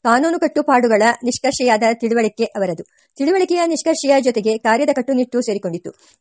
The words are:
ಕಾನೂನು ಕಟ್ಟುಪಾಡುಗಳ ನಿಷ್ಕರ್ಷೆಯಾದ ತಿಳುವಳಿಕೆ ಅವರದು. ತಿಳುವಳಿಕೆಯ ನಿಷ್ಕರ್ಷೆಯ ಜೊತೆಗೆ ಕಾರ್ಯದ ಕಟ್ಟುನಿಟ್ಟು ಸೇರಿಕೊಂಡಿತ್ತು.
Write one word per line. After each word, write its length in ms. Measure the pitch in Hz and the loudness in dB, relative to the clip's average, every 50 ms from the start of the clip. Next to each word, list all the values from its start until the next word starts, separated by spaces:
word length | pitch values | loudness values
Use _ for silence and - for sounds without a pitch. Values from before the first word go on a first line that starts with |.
| - | 0
ಕಾನೂನು 380 | 233 233 254 302 330 339 339 | 2 2 2 2 0 0 0
ಕಟ್ಟುಪಾಡುಗಳ 640 | 339 302 - 370 - - 269 247 240 233 220 202 208 233 233 - - | -2 -2 -2 -2 0 2 2 2 4 2 2 4 4 2 2 0 -4
ನಿಷ್ಕರ್ಷೆಯಾದ 580 | 240 233 - - 262 277 - 254 247 220 214 233 226 233 | -6 -6 -2 -4 -4 -2 0 2 2 2 2 2 0 0
ತಿಳುವಳಿಕೆ 500 | 233 233 226 226 233 226 214 - - 226 | 0 -4 -4 -2 -2 -2 -2 -2 -4 -6
ಅವರದು. 380 | - - 214 190 180 165 160 - - _ _ _ _ _ | -6 -4 -4 -4 -4 -4 -8 -10 -18 _ _ _ _ _
ತಿಳುವಳಿಕೆಯ 440 | - 277 311 370 381 370 359 349 349 339 | -4 -2 0 2 0 0 0 0 0 0
ನಿಷ್ಕರ್ಷೆಯ 540 | 339 320 - - 330 320 320 - 269 277 277 | 0 -2 -2 0 -2 -2 0 2 2 2 4
ಜೊತೆಗೆ 380 | 240 247 233 220 196 220 220 220 | 2 0 -2 0 -2 -2 -2 0
ಕಾರ್ಯದ 300 | - 226 220 240 294 294 277 | 0 0 2 2 2 0 0
ಕಟ್ಟುನಿಟ್ಟು 480 | 269 240 - 269 247 254 247 - 240 | -2 -2 -2 0 0 0 -2 -2 -4
ಸೇರಿಕೊಂಡಿತ್ತು. 500 | 247 233 202 208 - 180 170 175 - - - _ _ _ _ _ | -4 -2 -4 -4 -4 -6 -8 -8 -10 -12 -16 _ _ _ _ _